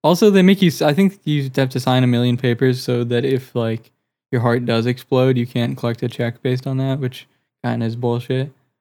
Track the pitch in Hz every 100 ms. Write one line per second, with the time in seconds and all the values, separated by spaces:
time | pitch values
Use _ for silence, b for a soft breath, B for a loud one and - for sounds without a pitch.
0 | 151 175 214 196 185 196 175 - 151 147
1 | 196 - 156 147 135 135 131 131 131 127
2 | 127 120 123 120 127 117 131 127 - 120
3 | 120 120 135 131 131 123 113 110 - _
4 | _ _ _ 123 120 120 123 113 120 127
5 | - 131 131 131 120 123 120 135 120 113
6 | 120 - 117 117 131 127 135 131 135 135
7 | 127 131 - _ _ _ 123 120 117 117
8 | 123 120 120 131 131 - _ _